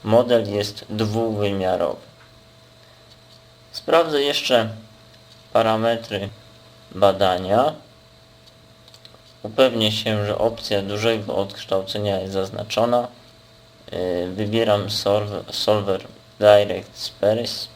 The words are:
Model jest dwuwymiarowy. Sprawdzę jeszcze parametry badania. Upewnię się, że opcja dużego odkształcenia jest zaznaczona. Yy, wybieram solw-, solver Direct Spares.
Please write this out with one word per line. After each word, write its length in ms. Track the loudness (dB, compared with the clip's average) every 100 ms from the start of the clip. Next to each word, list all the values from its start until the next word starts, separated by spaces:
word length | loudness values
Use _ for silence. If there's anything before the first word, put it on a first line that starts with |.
Model 480 | 4 4 4 2 2
jest 320 | -4 -4 -8 -10
dwuwymiarowy. 1080 | -4 -2 0 -2 0 -2 0 0 0 -2 -4 -14 -20 -20 -20 -20 -20 -20 -20 -20 -20 -20 -20 -20 -20 -20 -20 -18
Sprawdzę 500 | -12 2 2 2 0
jeszcze 460 | 0 -2 2 2 2 -8 -18 -20 -20 -20 -20 -20 -2
parametry 760 | 2 2 2 2 0 -4 -6 -6 -10 -20 -20 -20 -20 -16
badania. 800 | 2 2 4 2 0 2 2 2 -2 -20 -20 -20 -20 -20 -20 -20 -20 -20 -20 -20 -20 -20 -20 -20 -16
Upewnię 500 | -8 2 2 4 0
się, 340 | 0 -2 -2 -2
że 120 | 0
opcja 440 | -2 -2 -4 -2
dużego 540 | -2 -2 0 -2 -2 -4
odkształcenia 840 | -4 -8 -4 -4 -4 -4 -2 -2
jest 120 | -2
zaznaczona. 760 | -4 -4 -8 -6 -2 2 0 -2 -12 -20 -20 -20 -20 -20 -20 -12
Yy, 360 | -6 -4 -4 -4
wybieram 580 | -4 -2 0 2 0 0
solw-, 680 | -4 0 0 -2 -8 -10
solver 540 | -4 0 0 0 -4 -6 -20 -20 4
Direct 600 | 8 8 6 -4 -8 -14
Spares. 680 | -14 -2 0 0 -4 -8 -12